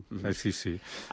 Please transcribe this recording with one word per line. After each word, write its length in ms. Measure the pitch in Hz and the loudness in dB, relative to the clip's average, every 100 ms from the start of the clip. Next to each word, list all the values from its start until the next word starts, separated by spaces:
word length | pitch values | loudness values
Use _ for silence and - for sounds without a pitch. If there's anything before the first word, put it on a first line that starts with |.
| - 104 101 | 0 0 2
Eh, 80 | |
sí, 180 | 92 104 | 2 2
sí. 200 | - 95 85 - - - | 2 0 -2 -4 -8 2